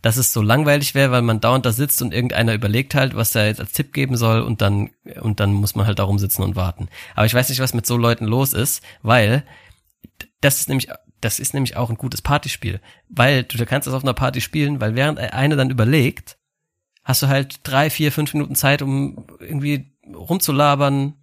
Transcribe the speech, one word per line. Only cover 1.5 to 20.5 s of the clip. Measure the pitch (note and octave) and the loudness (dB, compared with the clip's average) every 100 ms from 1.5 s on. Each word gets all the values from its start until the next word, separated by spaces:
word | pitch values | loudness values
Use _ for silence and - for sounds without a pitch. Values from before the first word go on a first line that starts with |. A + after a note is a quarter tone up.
| B2+ B2 | 2 2
da | |
sitzt | A2+ C#3+ - | 0 0 0
und | B2 | -2
irgendeiner | A#2+ B2 - A2+ | -2 -2 0 0
überlegt | G#2+ G2+ A2+ C#3 C#3+ | 2 0 0 0 0
halt, | C3 G#2 | 0 0
was | A#2 A2+ | -2 2
er | G#2+ | 0
jetzt | G#2 | 0
als | - | -6
Tipp | - C#3 | -6 -4
geben | D3 C3+ A#2+ | -2 -2 2
soll | A2+ A2+ | 2 2
und | A#2 A2 | 0 0
dann, | G2+ G2+ G#2 _ - - | 2 2 -2 _ -18 -6
und | A2 G#2 | -4 0
dann | G2 | 2
muss | G2+ G2+ G#2+ | 2 0 0
man | G#2 | 0
halt | G2+ | 2
da | |
rumsitzen | G2 G2+ G2 - | 2 2 0 -2
und | F#2+ F#2 | -2 -2
warten. | F2+ - - - - - | -4 -4 -12 -12 -10 0
Aber | A2 | 2
ich | |
weiß | B2 B2+ | 2 0
nicht, | B2+ | -2
was | C3 | -2
mit | A#2 - | -2 -2
so | A#2+ | 0
Leuten | A#2 A#2 G#2+ | 2 0 0
los | A#2+ C3+ | 0 0
ist, | - C3 - - - | 0 -2 -4 -10 -8
weil | A2 B2 G#2 C3 - - - - _ _ - _ - _ | 2 4 4 2 -2 -20 -20 -20 _ _ -20 _ -20 _
das | C#3 C3+ | 0 0
ist | - | -2
nämlich, | C3+ - - _ _ | -4 -4 -12 _ _
das | A2+ - | -6 -4
ist | - | -4
nämlich | C#3 C3 - | -2 -2 -2
auch | A#2 | -4
ein | A2+ | -4
gutes | B2+ - | -6 -4
Partyspiel, | - C#3+ C3 - G2+ F#2 - - _ | 0 0 -2 -8 -6 -8 -12 -20 _
weil | - B2+ C3+ | 0 2 2
du, | A#2+ A2+ | -2 -4
du | A#2+ | -2
kannst | C#3 D3 | -2 -2
das | |
auf | C3 | -4
einer | C3+ | -2
Party | A#2 C3+ B2+ | 0 -2 -2
spielen, | - D#3 C#3+ C#3+ | -4 -2 -2 0
weil | A2 A#2 | -2 0
während | C#3+ D3+ | -2 -2
eine | A2+ - C#3 D3 | -6 0 2 2
dann | C3 | 2
überlegt, | B2+ A2 D3+ B2+ - - - _ _ _ _ _ _ | 2 4 4 2 -2 -20 -20 _ _ _ _ _ _
hast | - B2+ | -4 0
du | C#3 | 2
halt | C#3 C#3 - | 0 -2 -10
drei, | - C3+ D3+ | -2 0 0
vier, | - D3+ | 0 -2
fünf | D3 D3+ | 0 -2
Minuten | D3+ C#3+ C3+ | -2 -2 0
Zeit, | C3+ C#3+ | 0 0
um | C#3 C3+ C#3 - - - | 0 -2 -2 -8 -20 -20
irgendwie | - D3 D3 C#3+ C#3 _ - | -8 -4 -2 -4 -6 _ -20
rumzulabern | - - E3+ - | -18 -4 -2 0